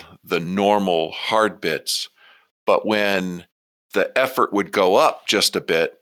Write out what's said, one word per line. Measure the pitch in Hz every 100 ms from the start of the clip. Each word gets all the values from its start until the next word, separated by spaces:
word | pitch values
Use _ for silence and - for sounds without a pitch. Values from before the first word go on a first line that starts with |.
| - -
the | 85 90
normal | 85 95 101 104 95 85 80
hard | - - 110 107 -
bits. | 85 76 - - - _ _ _ _ _ -
But | 92 101
when | 107 101 98 92 87 - _ _ _ _
the | 101 - 123
effort | 131 - -
would | 101 92
go | 104 92 110
up | 151 - -
just | 104 - 90
a |
bit | - 82 82 -